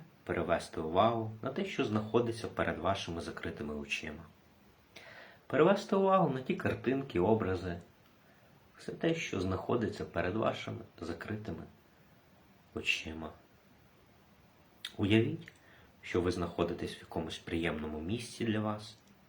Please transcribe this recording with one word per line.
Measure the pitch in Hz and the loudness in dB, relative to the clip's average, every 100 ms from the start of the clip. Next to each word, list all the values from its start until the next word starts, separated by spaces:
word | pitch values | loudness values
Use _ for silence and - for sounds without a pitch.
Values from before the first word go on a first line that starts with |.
| - - - | -12 -12 -4
перевести | 87 82 82 - - | 0 2 0 0 -6
увагу | 80 90 113 117 110 - | 0 4 6 4 -2 -6
на | 127 | -6
те, | 196 | -4
що | 196 - | -4 -2
знаходиться | - 107 107 117 110 110 92 | 0 0 2 2 2 -2 -4
перед | - 85 82 | -2 -2 0
вашими | 85 85 - 85 | 0 0 -2 -6
закритими | 80 - 82 78 73 | -6 -6 -6 -6 -6
очима. | 73 71 - 78 76 82 - - - - - _ - - - - - - | -6 -6 -6 -6 -10 -14 -20 -20 -20 -20 -20 _ -20 -18 -20 -20 -20 0
Перевести | 131 165 202 - 196 | 6 6 6 4 4
увагу | 190 190 160 | 6 6 6
на | 131 | 2
ті | - | -2
картинки, | - 98 - - 135 139 90 | 0 0 0 0 0 0 2
образи, | 92 110 92 90 92 87 - - - - - - - - - - | 6 4 4 0 -2 -6 -10 -20 -20 -20 -20 -20 -20 -20 -20 -16
все | - | -12
те, | - 165 | -2 0
що | 165 - 98 | 0 -2 -2
знаходиться | 92 95 - 117 101 - | 0 0 0 0 0 -4
перед | - 85 87 107 | -4 -2 0 0
вашими | - - - 107 - - | 0 -2 -6 -10 -12 -12
закритими | - - - 107 107 82 - - - - - - - - - - - | -8 -8 -6 -8 -6 -8 -10 -18 -20 -20 -20 -20 -20 -20 -20 -20 -12
очима. | - - - 85 80 78 - - - - - - - - - - - - - - - - - | -6 -2 -2 -4 -8 -10 -12 -20 -20 -20 -20 -20 -20 -20 -20 -20 -20 -20 -20 -20 -16 -10 0
Уявіть, | 101 110 131 165 - - - - - - | 6 6 6 0 -10 -20 -20 -20 -20 -18
що | - 92 | -2 2
ви | 87 | 2
знаходитесь | 90 87 - 87 85 - - | 0 -2 0 0 0 -6 -8
в | |
якомусь | - 85 80 - | -8 -6 -6 -8
приємному | - 85 85 78 78 76 | -6 -2 0 -2 -4 -6
місці | 82 117 - - | -4 -4 -6 -4
для | 117 107 | -2 0
вас. | 107 107 - - - - | 0 -4 -8 -18 -20 -20